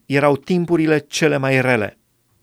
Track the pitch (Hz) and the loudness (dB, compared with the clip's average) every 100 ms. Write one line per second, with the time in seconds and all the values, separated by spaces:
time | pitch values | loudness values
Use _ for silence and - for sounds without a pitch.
0 | - 135 147 139 - 180 170 170 156 151 | -4 0 0 0 -2 -2 0 0 2 0
1 | - - 160 143 135 135 127 120 101 - | -2 -2 0 0 0 0 2 0 -2 -8
2 | _ _ _ _ | _ _ _ _